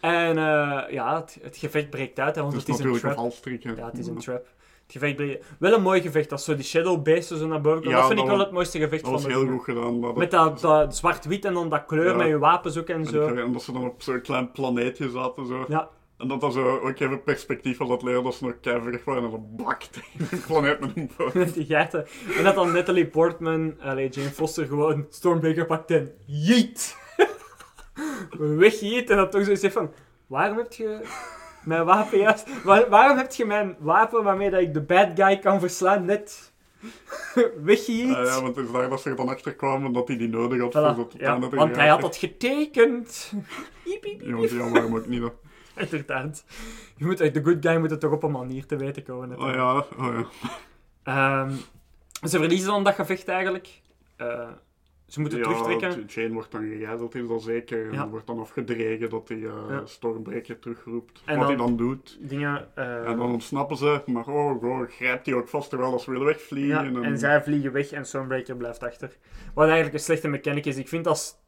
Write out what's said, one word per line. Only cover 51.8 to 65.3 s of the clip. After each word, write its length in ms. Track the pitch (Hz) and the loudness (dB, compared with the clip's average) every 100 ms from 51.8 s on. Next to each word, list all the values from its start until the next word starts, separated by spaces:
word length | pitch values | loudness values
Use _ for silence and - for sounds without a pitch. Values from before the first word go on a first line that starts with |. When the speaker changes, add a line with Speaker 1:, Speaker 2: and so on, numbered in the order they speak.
| _ _ _ - 165 | _ _ _ -10 -2
Speaker 1:
ze 100 | 170 | 0
verliezen 280 | 156 180 190 | 2 2 2
dan 160 | 208 | 2
dat 100 | 196 | 2
gevecht 340 | 196 180 185 - | 0 -2 -4 -4
eigenlijk. 540 | 185 190 185 - - _ _ _ _ | -4 -2 -4 -10 -20 _ _ _ _
Eh, 320 | 120 120 117 120 _ _ _ _ _ | -8 -8 -10 -16 _ _ _ _ _
ze 140 | - | -6
moeten 180 | 151 120 | -4 -2
Speaker 2:
Ja, 60 | |
Speaker 1:
terugtrekken. 600 | 113 113 117 117 185 175 104 | 0 0 0 0 -2 -4 -8
Speaker 2:
J-, 140 | - | -6
Jane 120 | 113 | -4
wordt 160 | 113 107 | -4 -8
dan 120 | 117 | -10
gegijzeld, 520 | 110 107 107 117 117 | -8 -8 -8 -8 -8
is 140 | 127 120 | -8 -6
dat 140 | 113 | -6
zeker. 440 | 110 117 117 117 110 | -4 -6 -4 -6 -6
En 60 | |
Speaker 1:
Ja. 160 | 110 131 | -6 -8
Speaker 2:
wordt 180 | 110 - | -10 -10
dan 120 | 117 | -10
afgedreven 720 | 110 - 117 117 113 110 113 | -8 -8 -6 -4 -2 -2 -4
dat 180 | 110 110 | -6 -8
hij, 80 | 113 | -10
eh, 60 | 110 107 107 | -8 -10 -8
Speaker 1:
Ja. 140 | 135 | -10
Speaker 2:
Stormbreaker 760 | - - 117 113 104 113 - 113 | -10 -8 -6 -6 -6 -8 -8 -14
terugroept. 640 | - 117 - 117 - _ | -12 -12 -8 -10 -10 _
Speaker 1:
En 140 | - 151 | -4 0
Speaker 2:
Wat 80 | 143 | 2
hij 100 | 135 | 2
Speaker 1:
dan 100 | 120 | 0
Speaker 2:
dan 100 | 117 | 0
doet. 420 | 120 135 - - | 0 -4 -10 -18
Speaker 1:
dingen, 480 | 151 139 147 143 - | -10 -6 -4 -4 -8
eh, 220 | - 127 120 117 | -10 -8 -6 -4
Speaker 2:
En 80 | 113 | -2
dan 140 | 123 | -2
ontsnappen 460 | 120 - 139 135 139 | -2 -4 -4 -4 0
ze, 260 | 143 147 139 | 0 0 0
maar 200 | 120 120 | -4 -2
oh, 340 | 147 147 131 | -2 0 0
oh, 160 | 117 131 120 | -2 -4 -6
grijpt 360 | - 123 127 | -4 -2 -2
hij 80 | - | -2